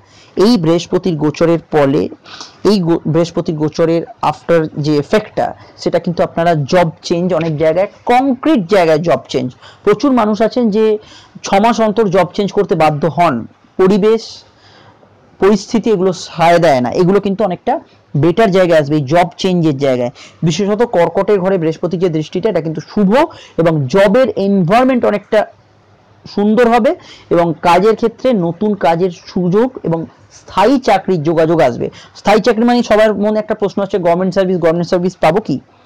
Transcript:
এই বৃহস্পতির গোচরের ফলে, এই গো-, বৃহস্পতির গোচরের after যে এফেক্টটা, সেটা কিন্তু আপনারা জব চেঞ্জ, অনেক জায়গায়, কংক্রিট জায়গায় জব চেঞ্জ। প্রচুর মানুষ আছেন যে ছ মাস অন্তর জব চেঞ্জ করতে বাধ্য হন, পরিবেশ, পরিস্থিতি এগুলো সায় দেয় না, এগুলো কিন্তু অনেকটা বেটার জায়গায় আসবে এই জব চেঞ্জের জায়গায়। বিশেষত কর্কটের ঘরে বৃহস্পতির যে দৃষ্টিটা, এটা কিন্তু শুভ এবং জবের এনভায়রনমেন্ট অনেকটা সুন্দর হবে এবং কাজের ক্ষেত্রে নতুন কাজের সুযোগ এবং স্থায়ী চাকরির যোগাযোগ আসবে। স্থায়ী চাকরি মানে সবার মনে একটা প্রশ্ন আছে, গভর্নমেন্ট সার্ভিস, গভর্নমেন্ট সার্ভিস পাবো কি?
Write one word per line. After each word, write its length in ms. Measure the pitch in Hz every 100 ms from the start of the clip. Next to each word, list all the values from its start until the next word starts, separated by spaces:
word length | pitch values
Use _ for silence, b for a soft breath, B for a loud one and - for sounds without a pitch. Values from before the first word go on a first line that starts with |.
| b b b -
এই 200 | 208 240
বৃহস্পতির 600 | 156 170 - 180 190 151
গোচরের 420 | 151 143 165 165 -
ফলে, 360 | 151 139 151 - - B B B -
এই 160 | 190 208
গো-, 200 | 165 165 165
বৃহস্পতির 480 | 160 170 - 175
গোচরের 480 | 151 151 - 165 170 - -
after 460 | 147 - - 170 156 -
যে 180 | 147 147
এফেক্টটা, 580 | - 214 - - - - B -
সেটা 220 | 175 170
কিন্তু 240 | 180 165
আপনারা 320 | 170 175 170
জব 360 | 160 135 180 170 -
চেঞ্জ, 320 | - 170 180
অনেক 240 | 165 165 147
জায়গায়, 280 | 160 170 202 - -
কংক্রিট 600 | 247 277 254 302 302 165
জায়গায় 320 | 202 165 156
জব 200 | 170 139 -
চেঞ্জ। 240 | 139 127 - B B
প্রচুর 280 | 202 208 285
মানুষ 300 | 247 214 214
আছেন 280 | 220 254 233
যে 280 | 208 220 214 B B B -
ছ 120 | -
মাস 260 | 196 226 226
অন্তর 280 | 220 196 208
জব 180 | 185 175
চেঞ্জ 180 | - 202
করতে 220 | 208 185
বাধ্য 320 | 175 156 147 165
হন, 400 | 131 170 120 110 _ _ -
পরিবেশ, 680 | 185 202 214 226 - - - b b b b b _ _ _ -
পরিস্থিতি 520 | 190 208 - 226 233
এগুলো 220 | 196 190
সায় 460 | 170 - - 170 175
দেয় 220 | 165 131
না, 120 | 123
এগুলো 280 | - 175 196
কিন্তু 240 | 196 190
অনেকটা 360 | 202 175 - 302 b b _ 151
বেটার 340 | 165 175 220
জায়গায় 300 | 185 175 160
আসবে 160 | 143 151
এই 60 |
জব 260 | 127 170 175 -
চেঞ্জের 400 | 190 180 160 135
জায়গায়। 340 | 139 123 123 B B B
বিশেষত 400 | 165 160 202 208
কর্কটের 580 | 240 175 170 190 190 202
ঘরে 180 | 185 196
বৃহস্পতির 420 | 160 151 170 170
যে 80 | 185
দৃষ্টিটা, 400 | 156 151 185 220
এটা 120 | 185
কিন্তু 200 | 160 156
শুভ 360 | - 208 190 254 330 B B -
এবং 280 | 170 156 131
জবের 420 | 196 202 247 254
এনভায়রনমেন্ট 760 | - 196 196 165 226 262 247
অনেকটা 420 | 226 208 - 214 - - _ _ _ _ _ _ -
সুন্দর 340 | - 208 233 233
হবে 280 | 240 254 359 B B -
এবং 240 | 170 170 151
কাজের 340 | 175 175 214 208
ক্ষেত্রে 360 | 226 - 262
নতুন 420 | 220 170 165 214
কাজের 360 | 196 180 165 185
সুযোগ 680 | 170 - 196 180 202 254 -
এবং 240 | 180 165 160 - _
স্থায়ী 460 | - - 180 214 277
চাকরির 440 | - 190 - 180
যোগাযোগ 380 | 147 165 160 165
আসবে। 300 | 131 117 - B B
স্থায়ী 260 | - - 214
চাকরি 240 | 226 220
মানে 180 | 240 240
সবার 320 | 233 214 220
মনে 240 | 196 214 214
একটা 160 | 214
প্রশ্ন 280 | 214 196 -
আছে, 160 | 196 202
গভর্নমেন্ট 360 | 170 170 185
সার্ভিস, 240 | 196 185 180
গভর্নমেন্ট 300 | 160 170 170
সার্ভিস 280 | 185 180 -
পাবো 240 | 160 185
কি? 200 | - 139 - b